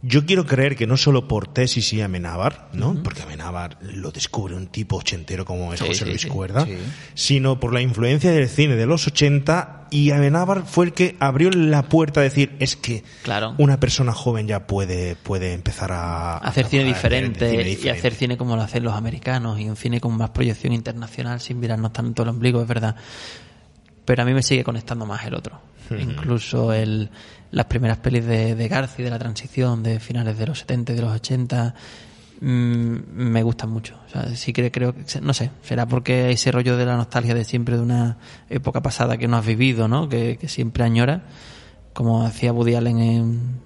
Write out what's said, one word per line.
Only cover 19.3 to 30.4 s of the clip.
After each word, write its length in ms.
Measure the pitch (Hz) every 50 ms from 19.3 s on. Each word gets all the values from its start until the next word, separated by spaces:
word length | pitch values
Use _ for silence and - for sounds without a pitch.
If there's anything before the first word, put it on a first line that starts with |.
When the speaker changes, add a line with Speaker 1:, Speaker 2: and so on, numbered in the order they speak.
| 127 131 117 113 107 104
Speaker 2:
y 80 | 107 110
un 80 | 107
cine 240 | 107 - 123 120 120
con 160 | - 120 113
más 140 | 110 113 110
proyección 420 | - - 127 120 110 - - - 120
internacional 680 | 117 113 117 113 120 117 110 - - 123 120 120 120
sin 200 | 123 - 123 123
mirarnos 340 | 120 113 117 110 113 113 113
tanto 280 | - 117 120 117 113
el 80 | 117 117
ombligo, 320 | 117 113 117 123 120 117
es 60 | 117 113
verdad. 280 | 123 117 110 110 110 - - - - - - - - - - - - - - - _ - _ _ - - _
Pero 180 | - 127 123
a 40 | 120
mí 100 | 123 131
me 80 | 135 123
sigue 200 | - 143 127 123
conectando 440 | - 120 113 110 - 120 120 110 104
más 180 | 101 107 107
el 80 | 110 -
otro. 260 | - - 107 - - - - - - - -
Speaker 1:
Ujú. 100 | 117 104
Speaker 2:
Incluso 720 | - 120 113 147 156 151 120 117 - - - 123 120 117 110
el, 360 | 110 110 110 107 110 107 107 - - - - - - - -
las 140 | - - 233 -
primeras 300 | - 120 127 113 113 113
pelis 260 | - 123 123 120 117
de, 300 | 117 117 113 113 113 113
de 120 | 113 117 110
Garci, 360 | - 131 135 123 - - 123
de 60 | 120
la 80 | 120 117
transición, 640 | 120 117 110 - - 131 - - 127 123 120 113 110
de 160 | 113 113 113
finales 360 | 113 - 123 120 117 110 107
de 100 | 110